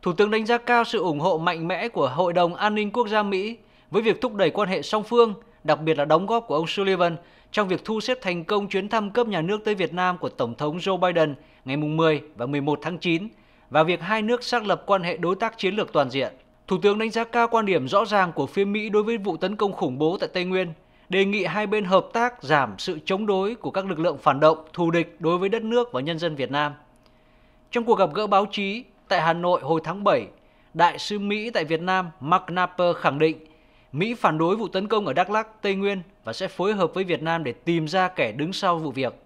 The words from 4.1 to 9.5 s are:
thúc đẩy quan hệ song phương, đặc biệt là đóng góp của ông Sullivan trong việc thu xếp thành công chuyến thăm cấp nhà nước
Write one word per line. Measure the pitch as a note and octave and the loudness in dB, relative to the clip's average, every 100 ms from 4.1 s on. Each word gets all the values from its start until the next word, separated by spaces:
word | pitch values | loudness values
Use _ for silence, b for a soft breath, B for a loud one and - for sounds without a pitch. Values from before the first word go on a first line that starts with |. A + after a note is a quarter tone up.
| F#3 | 0
thúc | B3+ G#3 | -2 2
đẩy | F3 | 0
quan | - G3 | 2 -2
hệ | F#3+ | -2
song | C#3+ G#3+ | -2 -4
phương, | G3+ A#3+ A3+ G3 B B | 0 4 4 2 B B
đặc | D3+ D3 | 0 0
biệt | D#3 D3 | 2 0
là | C#3+ | 4
đóng | D#3 G3 | 2 4
góp | A#3 A3+ | -2 0
của | C#3+ | -2
ông | E3 | -2
Sullivan | - G3 F#3 F3 E3 b b b | -2 0 2 2 0 b b b
trong | - G3 | -2 0
việc | F3+ - | -2 -2
thu | A3 | -4
xếp | G#3+ B3+ | -2 -4
thành | G3 F3 | -2 -4
công | D#3+ G#3 G3+ | -2 -2 0
chuyến | G3 G3+ | -4 -2
thăm | A3+ G3+ | -2 0
cấp | A3 A#3 | -2 0
nhà | F#3 | 0
nước | E3 | -2